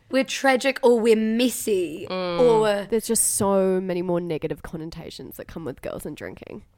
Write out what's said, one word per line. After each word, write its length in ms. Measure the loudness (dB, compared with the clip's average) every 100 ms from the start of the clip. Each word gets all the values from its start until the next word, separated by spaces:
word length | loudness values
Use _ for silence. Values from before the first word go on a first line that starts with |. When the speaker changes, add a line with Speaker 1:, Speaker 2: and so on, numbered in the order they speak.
| -2
Speaker 1:
We're 140 | 0
tragic, 560 | 0 0 2 2 2 2
or 160 | 4 6
we're 160 | 6
messy, 920 | 4 4 2 2 0 -2 0 -2 -6 -8
Speaker 2:
Mm. 300 | -4 -2 2
Speaker 1:
or 480 | 4 6 4 0 0
Speaker 3:
There's 160 | -2 0
just 300 | 0 0 2
so 440 | 2 4 4 2
many 220 | 0 -4
more 180 | 0 -2
negative 420 | -2 -4 -4 -8
connotations 720 | -10 -10 -10 -12 -16 -16 -16 -16
that 100 | -14
come 180 | -10
with 180 | -10 -10
girls 220 | -10 -8
and 120 | -10 -10
drinking. 480 | -12 -14 -14 -16 -16